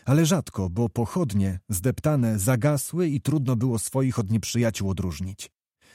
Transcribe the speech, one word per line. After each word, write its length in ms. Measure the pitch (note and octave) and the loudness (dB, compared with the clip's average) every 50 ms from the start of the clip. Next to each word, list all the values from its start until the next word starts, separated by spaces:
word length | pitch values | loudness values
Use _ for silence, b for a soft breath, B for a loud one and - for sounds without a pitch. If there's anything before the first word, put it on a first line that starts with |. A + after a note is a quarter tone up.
| B | B
ale 200 | - B2+ D3+ E3 | 2 4 4 4
rzadko, 440 | D3+ D3 E3 - - - - F#2+ F2+ | 4 2 0 -2 -4 -4 -4 -4 -2
bo 200 | F2 G#2 A#2 F2+ | 0 0 -2 0
pochodnie, 680 | - - A#2+ - - F#3 F3 A#2 G2 G#2 G2 G2 F#2 F#2 - - | 0 -2 -4 -2 0 -2 -2 0 0 0 0 0 -2 -4 -6 -6
zdeptane, 720 | G#2+ F2 F#2 C3 A#2+ - - D3+ D3+ C#3+ A#2+ A2+ A2 G#2 | -4 -2 0 -2 -2 0 0 0 2 2 2 2 2 2
zagasły 680 | F#2 G#2+ B2+ A#2 A2 D3 D3+ C#3 - - - E3 F3+ E3 | 2 2 2 2 2 2 2 0 -2 -4 -2 -2 0 0
i 140 | C#3+ C3+ | 0 -2
trudno 340 | - - C#3+ D#3 C3+ B2 B2+ | 0 0 0 0 2 0 0
było 240 | A2+ A2+ C3 A#2 A2 | 0 2 0 0 -2
swoich 400 | - - - C3+ C3+ C3 A#2+ - | -2 -2 -2 0 0 0 0 0
od 120 | A2 F#2+ | 0 0
nieprzyjaciół 580 | G#2+ A2 - - - A#2+ A#2+ A2+ G#2+ - G2+ F#2+ | 0 -2 -2 -2 0 0 2 2 0 0 -2 -2
odróżnić. 600 | F#2+ F2 G2 F#2 D#2+ D2 F#2 F#2+ G2 - - - _ _ _ _ _ b b b b | -2 -2 -2 -4 -4 -6 -8 -8 -10 -12 -16 -20 _ _ _ _ _ b b b b